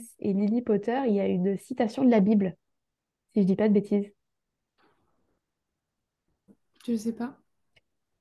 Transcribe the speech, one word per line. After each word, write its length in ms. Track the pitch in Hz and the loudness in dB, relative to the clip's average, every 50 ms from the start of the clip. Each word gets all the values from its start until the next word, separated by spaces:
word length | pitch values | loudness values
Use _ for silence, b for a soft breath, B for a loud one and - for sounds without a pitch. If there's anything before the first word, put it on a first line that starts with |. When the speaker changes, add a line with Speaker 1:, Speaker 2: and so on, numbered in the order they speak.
| - - - _ | -6 -12 -12 _
Speaker 1:
et 120 | - 208 | -4 -4
Lily 300 | 190 196 208 208 226 247 | -2 0 0 0 0 -2
Potter, 360 | 247 - 214 202 202 233 233 269 269 | 0 0 -2 -2 -2 -2 -4 -2 -2
il 60 | 233 202 | 0 0
y 60 | 202 | 0
a 80 | 190 | 0
une 300 | 196 196 180 180 196 196 | 0 0 0 0 -2 -2
citation 480 | 185 - - 254 - 240 214 - 262 269 | -4 -6 -8 -4 -2 -2 -2 -2 2 4
de 40 | 247 | 4
la 120 | 233 214 | 4 4
Bible, 340 | 190 208 226 202 196 175 - - _ _ _ _ _ _ _ _ _ _ _ _ _ _ - | 4 4 2 2 0 -2 -4 -10 _ _ _ _ _ _ _ _ _ _ _ _ _ _ -2
si 80 | 214 | 0
je 40 | 190 | 0
dis 120 | 185 190 | 2 2
pas 100 | - 214 | 2 2
de 60 | 220 202 | 2 2
bêtises. 400 | 208 202 - 208 202 202 202 - _ _ _ _ _ _ _ _ _ _ _ _ _ _ _ _ _ _ _ _ _ _ _ _ _ _ _ _ _ _ _ _ _ _ _ _ _ _ _ _ _ _ _ _ _ _ - _ _ _ _ _ _ - | 2 2 0 -2 -2 -2 -6 -12 _ _ _ _ _ _ _ _ _ _ _ _ _ _ _ _ _ _ _ _ _ _ _ _ _ _ _ _ _ _ _ _ _ _ _ _ _ _ _ _ _ _ _ _ _ _ -20 _ _ _ _ _ _ -8
Speaker 2:
Je 80 | 247 233 | -6 -6
sais 160 | 214 214 226 | -4 -4 -6
pas. 260 | 226 - 233 262 277 _ _ _ _ _ _ _ _ _ _ _ _ _ _ _ _ _ | -6 -6 -8 -10 -12 _ _ _ _ _ _ _ _ _ _ _ _ _ _ _ _ _